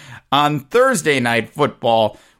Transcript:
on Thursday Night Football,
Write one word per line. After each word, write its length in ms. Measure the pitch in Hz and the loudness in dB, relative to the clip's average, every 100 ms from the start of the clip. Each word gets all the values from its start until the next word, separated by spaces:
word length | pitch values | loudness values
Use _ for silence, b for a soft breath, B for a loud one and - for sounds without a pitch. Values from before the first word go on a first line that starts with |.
| B B B | B B B
on 300 | 139 147 151 | 0 0 -2
Thursday 580 | - 233 262 214 156 135 | -2 0 2 0 0 -2
Night 300 | 120 117 113 | 0 -2 -4
Football, 680 | - 143 - 120 113 107 - b | -4 -4 -2 0 2 0 -4 b